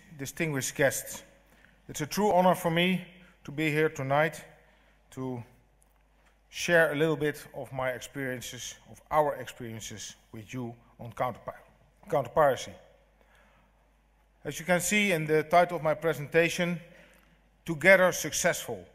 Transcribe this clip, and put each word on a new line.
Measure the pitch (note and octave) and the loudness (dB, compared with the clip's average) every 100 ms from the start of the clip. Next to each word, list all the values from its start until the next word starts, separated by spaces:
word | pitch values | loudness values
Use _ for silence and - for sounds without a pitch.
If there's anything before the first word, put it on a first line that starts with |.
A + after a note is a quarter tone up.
| - D3+ | -18 -12
distinguished | C3+ - E3 C#3 - | -10 -4 -4 -2 -4
guests, | - C3+ - - - - _ _ _ _ _ - | 0 0 0 -8 -14 -18 _ _ _ _ _ -14
it's | C3+ | -8
a | D3 | -6
true | - G#3 | 0 2
honor | F3+ F3+ E3+ | 6 6 4
for | E3+ | 2
me | D#3+ F3+ F3+ - - - _ | 2 2 0 -4 -20 -20 _
to | - | -10
be | C#3+ D#3 | -4 0
here | D3 D#3 | 2 0
tonight | D#3 C3+ C#3+ D#3+ D#3 - - _ _ _ _ _ | 0 0 2 2 -2 -16 -20 _ _ _ _ _
to | - C3 B2 A#2+ _ _ _ _ _ _ _ _ _ _ | -12 -10 -10 -12 _ _ _ _ _ _ _ _ _ _
share | - - E3+ D#3 | -8 2 4 4
a | C#3+ | 2
little | D#3+ C#3+ | 0 0
bit | D3 - - | -2 -4 -10
of | D3 B2 | -14 -10
my | C3 C3 | -6 -4
experiences, | A#2+ - C#3+ C3+ B2 - B2 - - - | -6 -10 -8 -6 -8 -10 -14 -14 -16 -20
of | A2 - | -20 -4
our | D3+ D3 C3 | 0 0 -2
experiences | A#2+ - A#2+ A2+ - G#2 - - _ | -10 -12 -12 -12 -12 -14 -16 -18 _
with | A2+ F#2+ | -18 -12
you | B2+ A#2+ A#2 _ - | -10 -10 -12 _ -18
on | A#2+ | -12
counterpi-, | - B2+ G#2 - - - _ _ _ - | -6 -4 -6 -12 -16 -18 _ _ _ -4
counter-piracy. | D3 B2 D#3+ D3 A#2+ - - - _ _ _ _ _ _ _ _ _ _ _ _ _ _ _ | -2 0 2 4 2 -4 -16 -20 _ _ _ _ _ _ _ _ _ _ _ _ _ _ _
As | D#3 D3 | -12 -6
you | E3 | 0
can | F3 | 0
see | - G#3 G3+ | 2 2 4
in | E3 D#3 | 2 2
the | D#3 | 2
title | D3+ F3 F3 E3+ | 4 4 4 2
of | |
my | D#3 | -2
presentation, | D3+ E3 C#3 C#3+ E3 E3 E3+ F3 E3+ - - - _ _ _ _ _ - | 0 -2 -2 0 2 4 2 -2 -2 -8 -20 -20 _ _ _ _ _ -8
Together | D#3 E3+ F#3+ F3+ | 2 6 8 6
Successful. | D#3 D#3 - F3 D3+ - G#2 F2+ | 2 -4 -2 -2 -2 -6 -10 -12